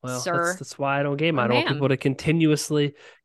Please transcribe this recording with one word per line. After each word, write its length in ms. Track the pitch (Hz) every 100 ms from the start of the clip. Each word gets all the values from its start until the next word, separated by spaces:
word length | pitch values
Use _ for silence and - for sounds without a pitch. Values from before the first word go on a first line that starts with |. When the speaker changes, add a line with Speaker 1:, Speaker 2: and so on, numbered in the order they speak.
Speaker 1:
Well, 160 | 127 127
Speaker 2:
Sir. 260 | 180 175 170
Speaker 1:
that's, 120 | 185
that's 200 | - -
why 200 | 139 139
I 60 |
don't 120 | 143 143
game. 200 | 160 151
Speaker 2:
My 80 |
Speaker 1:
I 20 | 120
don't 80 | 262
want 80 | 339
Speaker 2:
man. 80 |
Speaker 1:
people 140 | 143 135
to 60 | 131
continuously 960 | 139 131 - 165 156 151 - 147 147 143 - _